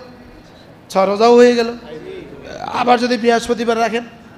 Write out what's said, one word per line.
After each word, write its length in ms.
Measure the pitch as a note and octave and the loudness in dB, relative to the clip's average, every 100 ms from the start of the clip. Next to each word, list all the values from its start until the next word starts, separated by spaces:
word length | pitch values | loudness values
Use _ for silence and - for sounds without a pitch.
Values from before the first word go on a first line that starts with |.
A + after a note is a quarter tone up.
| - - - - - - - - - | -10 -20 -20 -20 -20 -20 -20 -20 -6
ছয় 160 | F#3+ F#3+ | -2 0
রোজাও 280 | G3+ A#3 | 2 4
হয়ে 200 | A#3+ B3 | 6 6
গেল। 220 | A#3+ A#3 A#3+ - - - - - - - - - | 4 -2 -8 -16 -16 -16 -16 -18 -20 -18 -12 -8
আবার 260 | B3 B3 A#3+ | -4 0 0
যদি 180 | A#3+ B3 | 0 0
বৃহস্পতিবার 600 | A#3 A#3 A#3+ A3+ A#3 A3+ | 0 0 -2 -4 -2 -2
রাখেন, 260 | A3+ A#3 A#3+ - - | -2 -4 -8 -16 -20